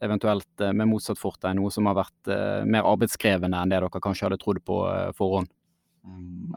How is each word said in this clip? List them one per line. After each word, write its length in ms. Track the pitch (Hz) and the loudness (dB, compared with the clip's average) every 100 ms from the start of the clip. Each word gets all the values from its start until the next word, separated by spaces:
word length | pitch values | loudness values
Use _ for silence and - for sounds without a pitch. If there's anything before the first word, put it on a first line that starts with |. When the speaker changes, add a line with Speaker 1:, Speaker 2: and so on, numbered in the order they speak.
Speaker 1:
eventuelt, 560 | 107 104 110 101 - - | -2 0 2 0 -2 -4
eh, 140 | 101 98 | 0 2
med 140 | 110 | 2
motsatt 260 | 107 - 101 | 2 -2 -4
fortegn, 380 | 101 - 92 95 | -6 -4 -2 0
noe 160 | 101 | 0
som 160 | 107 104 | 0 2
har 80 | 95 | 2
vært, 320 | 92 _ 104 | -2 _ -4
eh, 380 | 101 101 101 104 | -2 0 0 2
mer 160 | 110 | 4
arbeidskrevende 720 | 90 104 113 - 110 95 92 90 | 4 4 2 2 2 2 2 0
enn 160 | 90 | 2
det 80 | 95 | 0
dere 200 | 90 95 | 0 -4
kanskje 240 | 101 92 98 | -4 -2 -2
hadde 100 | 98 | -2
trodd 220 | - 95 | -2 -4
på, 160 | - 95 92 | -2 -2 0
eh, 180 | 92 95 - | -2 -4 -2
forhånd? 320 | 95 95 92 _ _ _ _ _ | 0 0 -2 _ _ _ _ _
Speaker 2:
Mm, 500 | 95 92 87 87 85 | -18 -14 -12 -12 -10